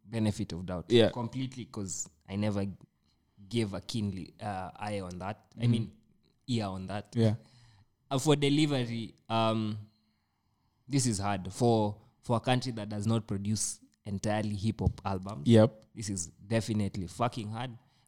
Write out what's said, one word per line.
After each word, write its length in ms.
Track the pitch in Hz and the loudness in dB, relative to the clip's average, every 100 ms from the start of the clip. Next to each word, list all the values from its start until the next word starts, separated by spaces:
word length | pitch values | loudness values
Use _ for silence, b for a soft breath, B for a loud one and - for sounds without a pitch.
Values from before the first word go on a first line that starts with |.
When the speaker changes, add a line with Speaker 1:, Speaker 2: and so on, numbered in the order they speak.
| - | -8
Speaker 1:
benefit 460 | 113 107 101 101 | 0 0 0 -4
of 120 | 82 90 | -6 -6
doubt. 200 | 90 - | -6 4
Speaker 2:
Yeah. 200 | 117 104 | 6 6
Speaker 1:
Completely, 560 | 123 117 131 131 131 110 | 2 -6 -6 -8 -8 -12
'cause 440 | - 98 82 - - - | -10 -8 -8 -10 -16 -8
I 80 | 98 | -2
never 300 | 107 101 98 90 - _ _ _ _ _ 98 | 0 0 -2 -6 -16 _ _ _ _ _ -4
gave 240 | 117 107 | -2 -2
a 80 | 95 | -4
keenly, 520 | - 117 104 90 82 - | -6 -4 -4 -4 -10 -10
uh, 300 | 107 95 92 - | -8 -8 -8 -10
eye 240 | 104 104 | -6 -6
on 160 | 90 90 | -6 -8
that. 260 | 95 107 _ - | -8 -10 _ -2
I 60 | 123 | 2
Speaker 2:
Mm. 40 | |
Speaker 1:
mean, 220 | 110 104 - _ _ _ _ - | 2 0 -10 _ _ _ _ -4
ear 180 | 117 101 | -2 -2
on 220 | 95 92 | -6 -8
that. 260 | 101 - 120 | -8 -6 2
Speaker 2:
Yeah. 200 | 113 110 b b b b _ _ _ | 2 2 b b b b _ _ _
Speaker 1:
Uh, 80 | 139 | 0
for 160 | 156 147 | 2 4
delivery, 760 | 139 143 156 139 117 117 110 - - | 4 4 2 2 -2 -4 -8 -12 -2
um, 480 | 113 113 110 110 107 104 _ _ _ _ _ _ _ _ _ - | 2 4 2 0 -4 -10 _ _ _ _ _ _ _ _ _ -4
this 180 | 139 123 | 0 2
is 140 | 101 | 2
hard. 320 | 101 101 92 | 0 -2 -4
For, 420 | - 120 117 104 104 b b | 2 4 4 2 -2 b b
for 160 | - 117 | -2 0
a 20 | |
country 320 | 131 127 123 | 2 0 0
that 160 | 113 104 | -6 -8
does 180 | 104 104 | -4 0
not 200 | 117 107 | 0 0
produce 520 | 98 101 107 - - - _ - | -4 -2 -2 -2 -6 -16 _ -10
entirely 500 | 101 107 107 107 104 | -4 -2 0 -2 -2
hip-hop 460 | 107 101 92 - 98 | -2 0 0 -2 -4
albums, 420 | 95 95 113 147 | -4 -6 -2 8
Speaker 2:
Yep. 380 | 113 110 - - - | 10 8 4 -14 -10
Speaker 1:
this 140 | 101 | -6
is 180 | 95 85 - 98 | -6 -8 -12 -4
definitely 600 | 113 107 107 98 101 87 | -2 0 -2 -2 -4 -8
fucking 420 | - 120 127 104 | -2 -2 -2 -8
hard, 220 | 113 127 113 _ _ | -8 -8 -12 _ _